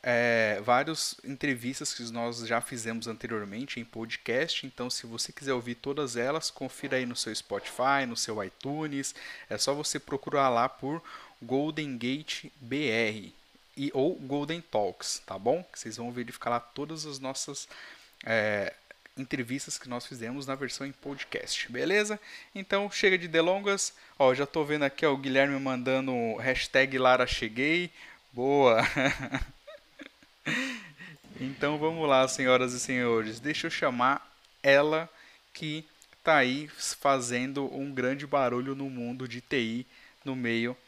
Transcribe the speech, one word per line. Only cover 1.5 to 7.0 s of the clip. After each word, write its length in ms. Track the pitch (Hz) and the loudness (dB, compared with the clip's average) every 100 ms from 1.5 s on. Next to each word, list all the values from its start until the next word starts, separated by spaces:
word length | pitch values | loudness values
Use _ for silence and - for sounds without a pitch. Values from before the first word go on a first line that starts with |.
| 127 120 135 151 | -2 -4 -6 -6
que 100 | - | -6
nós 420 | 117 117 117 117 113 | -8 -4 -4 -4 -2
já 140 | 117 | -2
fizemos 480 | - 123 113 113 113 | -2 -8 -6 -6 -6
anteriormente 720 | 107 117 113 101 104 139 - | -8 -6 -6 -6 -8 -8 -10
em 40 | |
podcast. 840 | 117 113 113 - - 120 165 - 135 | -10 -10 -8 -8 -2 -2 0 -4 -6
Então, 220 | - 123 | -8 -6
se 180 | - 117 | -6 -8
você 260 | 113 - | -8 -8
quiser 200 | - 139 | -6 -2
ouvir 220 | 127 117 | -2 -2
todas 420 | 120 - 143 139 120 | -8 -4 -4 -4 -2
elas, 340 | 123 151 - | 0 0 -4
confira 460 | - 131 - 139 | -6 -10 -8 -2
aí 80 | 131 | -2